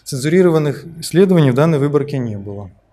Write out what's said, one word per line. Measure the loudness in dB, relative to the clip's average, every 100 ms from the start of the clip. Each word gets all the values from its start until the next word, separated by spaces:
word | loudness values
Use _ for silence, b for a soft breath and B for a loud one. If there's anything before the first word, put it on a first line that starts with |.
Цензурированных | B -8 0 2 4 2 -2 -6 -10 -16
исследований | -4 2 4 4 4
в | 4
данной | 2 2
выборке | 0 0 -2 -6
не | -6 -8
было. | -12 -14 -16 -20 _